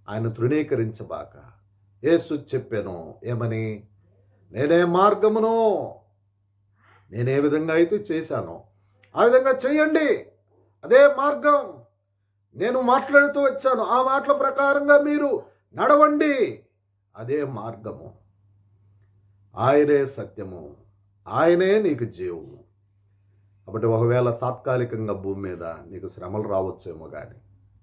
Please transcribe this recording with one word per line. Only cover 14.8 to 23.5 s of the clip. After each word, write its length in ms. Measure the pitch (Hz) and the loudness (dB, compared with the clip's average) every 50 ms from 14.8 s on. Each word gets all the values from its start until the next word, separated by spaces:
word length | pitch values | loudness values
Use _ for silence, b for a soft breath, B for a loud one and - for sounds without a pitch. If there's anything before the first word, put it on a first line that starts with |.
| 285 285 294 294 | 4 6 6 6
మీరు 420 | 294 294 294 294 294 277 233 - - b b b b b - | 6 2 0 -2 -2 -2 -4 -4 -6 b b b b b -6
నడవండి, 880 | - 202 269 294 294 302 302 294 294 320 302 285 262 208 139 113 - - _ _ _ _ _ _ _ _ _ - | -2 2 4 6 6 6 6 4 2 0 0 0 0 -2 -2 -4 -8 -18 _ _ _ _ _ _ _ _ _ -18
అదే 280 | 101 113 120 139 151 143 | -14 -8 -6 -4 -4 -4
మార్గము, 720 | 131 113 104 107 110 98 101 107 104 87 - - - - _ _ _ _ _ _ _ _ _ _ _ _ _ _ _ _ _ _ _ _ _ _ _ _ _ _ _ - | -6 -8 -10 -10 -10 -12 -12 -14 -14 -14 -14 -18 -20 -20 _ _ _ _ _ _ _ _ _ _ _ _ _ _ _ _ _ _ _ _ _ _ _ _ _ _ _ -8
ఆయనే 500 | - 113 131 143 147 147 147 147 143 139 | -2 2 2 4 4 4 4 4 2 2
సత్యము, 720 | 127 - - 101 - - 107 98 95 92 85 76 73 73 - _ _ _ _ _ _ _ _ - | -2 -6 -12 -14 -14 -14 -14 -14 -14 -14 -16 -16 -18 -20 -20 _ _ _ _ _ _ _ _ -12
ఆయనే 540 | - 104 127 156 170 175 175 185 190 202 220 | -6 -2 0 2 4 4 4 2 2 2 2
నీకు 220 | 214 175 147 117 120 | 0 0 -2 -4 -6
జీవము." 600 | 107 - 87 92 90 85 80 78 131 135 - - _ _ _ _ _ _ _ _ _ _ _ _ _ _ _ _ _ | -8 -8 -10 -10 -10 -10 -10 -14 -18 -20 -20 -20 _ _ _ _ _ _ _ _ _ _ _ _ _ _ _ _ _